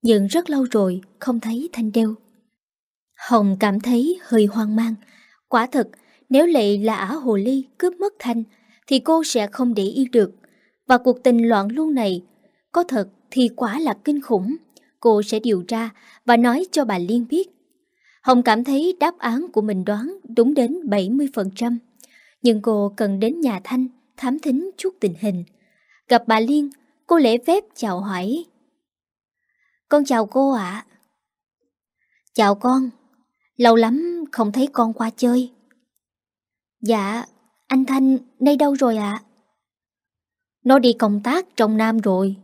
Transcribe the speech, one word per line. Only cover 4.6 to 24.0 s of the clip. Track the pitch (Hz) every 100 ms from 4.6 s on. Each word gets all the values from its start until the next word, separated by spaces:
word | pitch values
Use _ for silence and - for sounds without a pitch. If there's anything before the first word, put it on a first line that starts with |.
| 214 214
mang. | 226 220 _ _ _ _ _
Quả | 240 247
thật, | 269 - - _ _ _
nếu | 262 339
Lệ | 302 208 202
là | 214 202
ả | 196
hồ | 302 262 202
ly | 208 269 262 _
cướp | 359 349
mất | 392 _
Thanh, | 247 233 226 _ _ _ -
thì | 269
cô | 262 320
sẽ | 311 233 208
không | - 247
để | 214
yên | 196 254 254
được. | 240 185 - _ _ _ _ -
Và | 247
cuộc | 254 247
tình | 254 233 233
loạn | 214 202
luân | 247 311
này, | 277 208 180 - _ _ _ _
có | -
thật | 349 254 190 _ _
thì | 262 240 240
quả | 233 240
là | 320 202
kinh | - 294
khủng. | 269 214 190 320 _ _ _ _
Cô | 233 214
sẽ | 208 214
điều | 233 196
tra | 175 226 226 _ _ _
và | - 233
nói | 240 254 370
cho | -
bà | 254 185
Liên | 175 233 233
biết. | 320 381 _ _ _ _ _ _ _
Hồng | - 247
cảm | 247 220
thấy | 247 277 339 359
đáp | 311 349
án | 240 233 349
của | -
mình | 214 190
đoán | 185 208 262 381 - 233
đúng | 233
đến | 294 240 339 302
bảy | 202 185
mươi | 262 285
phần | 247 190
trăm. | 190 240 240 _ _ - _ _ _
Nhưng | 240 214
cô | 208 208 202 202
cần | 208 196
đến | 226 330
nhà | 294 190
Thanh | - 254 254 _